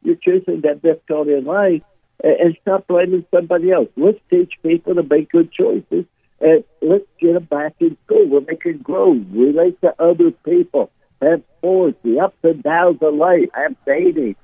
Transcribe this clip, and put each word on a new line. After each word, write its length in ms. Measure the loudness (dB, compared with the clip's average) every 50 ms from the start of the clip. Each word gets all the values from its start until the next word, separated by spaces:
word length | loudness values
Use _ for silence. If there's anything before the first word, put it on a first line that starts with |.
| _
You're 120 | -2 -4
choosing 480 | -2 0 0 0 0 -2 -2 -8 -2 -2
that 200 | -2 -2 0 0
difficulty 520 | 0 0 0 _ _ -4 -4 -2 0 -2
in 100 | -2 -2
life, 380 | -4 -2 0 0 0 0 -2 -6 _ _ _ _ _ _ _ 0
and, 140 | 0 0
and 220 | 2 2 0 0 _ _
stop 240 | -4 -4 -4 -2
blaming 400 | _ 0 0 0 0 -2 -4 -4 _ -2
somebody 400 | -2 0 0 -2 -2 0 2 2
else. 160 | 2 0 -2 _
Let's 240 | 0 0 0 0 0 _ _
teach 220 | 0 0 0 -2 -4 _ _
people 320 | -2 -2 -2 -2 -2 -2
to 80 | -2 0
make 300 | 0 0 0 0 0 0
good 180 | 0 0 0 -2
choices, 540 | -4 -2 -2 -2 -4 -6 _ -6 -6 -6 _ _ _ _ _ _ _
and 240 | 2 4 4 2 2 _ _ _
let's 240 | -2 0 0 0 -2 _ _ _
get 140 | -2 0 0
them 100 | 0 -4
back 300 | -6 -6 -6 -6 -8 -6 _
in 160 | -2 -2 -2 _ _
school 200 | _ 2 2 2 4
where 120 | 2 0
they 140 | -2 -2 -12
can 240 | -8 -6 -8 -8 -8
grow, 320 | -8 -6 -4 0 2 2 2 0 -2 -8 -2
relate 480 | 0 0 2 2 2 0 0 -2 _
to 200 | -2 -2 -2 _
other 300 | 0 0 2 4 2 0
people, 640 | 0 _ _ -2 0 0 0 0 _ -2 -2 -2 _ _ _ _ _ _
have 220 | 0 0 0 0 -4 _ _ _
sports, 400 | -4 0 0 2 0 0 -2 _ _
the 160 | -2 0 0
ups 160 | 0 -2 -4 _ _
and 180 | -2 -2 0 -4
downs 360 | -2 -2 2 2 0 0 0 -2
of 120 | -2 0
life, 340 | 0 0 2 2 2 0 -2 -4
have 200 | -6 -8 -8 -8 _ _
dating. 520 | -4 -2 0 0 0 0 0 -4 -6 -8 _